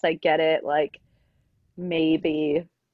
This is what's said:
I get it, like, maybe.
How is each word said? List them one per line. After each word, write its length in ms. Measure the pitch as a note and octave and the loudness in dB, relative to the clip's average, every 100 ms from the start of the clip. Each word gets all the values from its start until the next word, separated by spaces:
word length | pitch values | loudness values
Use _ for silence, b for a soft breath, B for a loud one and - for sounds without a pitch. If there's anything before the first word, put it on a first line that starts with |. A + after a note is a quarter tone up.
| E3+ | -2
I 80 | |
get 260 | D#3+ E3+ D#3 | 0 0 2
it, 240 | D#3+ D#3+ | 2 0
like, 380 | - D3 D3+ - _ _ _ _ _ _ _ - | 0 0 -2 -6 _ _ _ _ _ _ _ -12
maybe. 880 | F3+ E3 D#3+ D#3+ D#3+ D3+ D#3 D3 E3+ _ _ | -6 -2 0 0 0 -2 -2 -2 -6 _ _